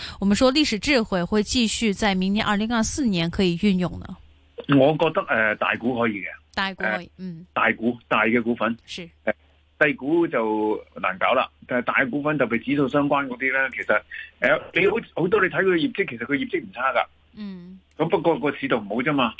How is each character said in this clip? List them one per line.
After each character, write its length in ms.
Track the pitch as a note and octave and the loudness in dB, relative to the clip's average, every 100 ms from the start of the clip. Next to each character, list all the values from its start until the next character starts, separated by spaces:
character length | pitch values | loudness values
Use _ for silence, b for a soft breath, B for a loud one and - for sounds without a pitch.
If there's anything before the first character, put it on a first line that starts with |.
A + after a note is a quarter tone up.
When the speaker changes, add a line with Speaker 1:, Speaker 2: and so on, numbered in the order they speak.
| B B | B B
Speaker 1:
我 80 | G3 | 2
們 100 | G3+ | 4
說 160 | C4 | 4
歷 120 | C#4 | 4
史 120 | D4 G3+ | 2 0
智 240 | C#4 C4+ | 2 2
慧， 220 | G#3+ F#3 | 2 -2
會 220 | F3 G#3+ | 0 0
繼 240 | G3+ C4 A3+ | 0 2 0
續 240 | - A3+ | 0 0
在 240 | F#3+ G#3+ F#3 | 0 0 2
明 160 | F#3 | 0
年 120 | G#3 | 0
二 120 | G#3+ G3+ | 0 0
零 180 | A3 | 0
二 80 | A#3+ | 0
四 240 | A3 - B3 | 0 0 0
年 240 | F3+ E3 | 0 0
可 140 | - | 2
以 120 | F#3 F3 | 2 2
運 180 | G#3 F3+ | 2 2
用 220 | F3 - | 0 -4
呢？ 160 | - F#3+ - - _ - - C#3 | -12 -16 -20 -20 _ -10 2 6
Speaker 2:
我 140 | C3+ D#3 | 6 6
覺 100 | E3 | 2
得， 80 | D#3+ E3+ | 0 0
呃， 260 | B2 A2 | 2 2
大 220 | G#2 F#2 A2 | 2 -2 -2
股 200 | A#2+ A#2+ | -2 0
可 120 | A#2 | 0
以 60 | |
嘅。 100 | G2+ F2 - _ - | -2 -8 -14 _ -6
Speaker 1:
大 180 | G3 | -6
股 80 | F#3+ | -4
可 180 | G3 F#3+ | -4 -4
以， 40 | |
Speaker 2:
呃， 60 | F3 - | -6 -14
Speaker 1:
嗯。 280 | F#3 E3 F3+ | -14 -14 -8
Speaker 2:
大 200 | - A2 | 0 0
股， 240 | A2 A2+ B2 - | 2 -2 -4 -2
大 160 | A#2 | 0
嘅 180 | A2+ A#2+ | 2 2
股 100 | A2+ | 0
份。 240 | A#2 A2 A#2 | -2 -2 -4
Speaker 1:
是。 240 | - - E3+ - | -10 -14 -14 -10
Speaker 2:
呃， 100 | - - _ _ _ - | -6 -6 _ _ _ 0
細 160 | D3 C3 | 0 0
股 300 | C3 E3+ E3 | 0 0 2
就 580 | B2+ A2+ A2 G#2+ G2+ - - | 0 -2 0 0 -2 -6 -6
難 200 | F#2 F#2 | -6 -2
搞 140 | F#2+ | 0
啦， 160 | B2 - _ - | 2 0 _ -6
但 140 | B2 | -4
係 40 | A#2+ | 0
大 180 | G#2+ | 0
股 180 | C3 D3 | 0 0
份， 140 | D3 D3+ | -2 0
特 80 | |
別 140 | A#2+ A2+ | 0 -2
指 120 | B2 C#3+ | -2 0
數 100 | C3+ | 0
相 220 | C#3+ C#3+ | 0 2
關 180 | C#3+ C3+ | 0 -2
嗰 100 | B2 | -4
啲 120 | C3 | -2
呢， 160 | C3+ C3+ | 0 -2
其 80 | - | -4
實， 220 | G2 G#2+ - B B B | 0 0 -2 B B B
呃， 200 | B2+ D#3 - | 0 0 -2
你 120 | F#3 F#3+ | 0 0
好， 100 | A3+ - - | 0 -4 -4
好 40 | F3 | 0
多 140 | G#3 | 2
你 60 | F#3 | 2
睇 140 | C#3+ | 2
佢 20 | |
嘅 100 | F#3+ F3 | 2 2
業 160 | C#3+ | 0
績， 180 | A#2 F3+ | -2 -4
其 80 | A#2 | -6
實 60 | A#2+ | -4
佢 80 | C#3 | -4
業 140 | C3 | -2
績 120 | F3 | -6
唔 60 | G#2+ | -8
差 200 | G#2+ C3 | -4 -2
㗎。 120 | A#2+ - _ _ - | 0 -2 _ _ -16
Speaker 1:
嗯。 440 | G3+ F#3 F3+ F#3 _ - | -14 -14 -16 -20 _ -4
Speaker 2:
咁 120 | E3 | 0
不 120 | F3+ | 0
過 180 | E3+ D3 | 2 0
個 140 | C#3+ C#3 | -2 -4
市 120 | C3+ | -2
道 80 | B2 | -2
唔 120 | G#2 | -2
好 60 | A2 | -4
啫 160 | C3 | -2
嘛， 220 | C#3+ A#2+ - | 0 0 -2